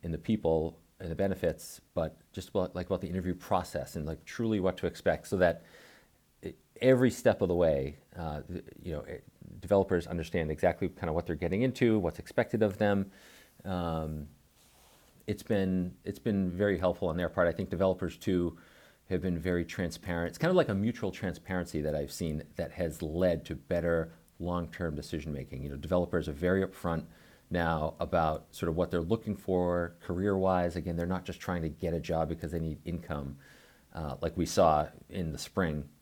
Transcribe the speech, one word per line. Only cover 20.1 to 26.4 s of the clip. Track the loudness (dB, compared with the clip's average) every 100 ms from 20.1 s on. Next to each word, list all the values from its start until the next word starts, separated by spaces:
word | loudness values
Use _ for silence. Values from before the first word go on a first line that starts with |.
| -2 -4
It's | 0
kind | 2
of | 4
like | 4
a |
mutual | 2 0 0 -4
transparency | -4 -6 -6 -4 -4 -2 -2
that | -2 -2
I've | -4
seen | -4 -4 -4 -6 -8
that | -8
has | -2 -4 -2
led | -4 2 2 2 -2
to | -10
better | -2 -2 2 2 0 -8 -20 _
long-term | -4 -2 -4 -4 -4
decision-making. | -4 -6 -6 -6 -8 -8 -8
You | -8
know, | -8
developers | 0 0 2 0 -2
are |
very | -2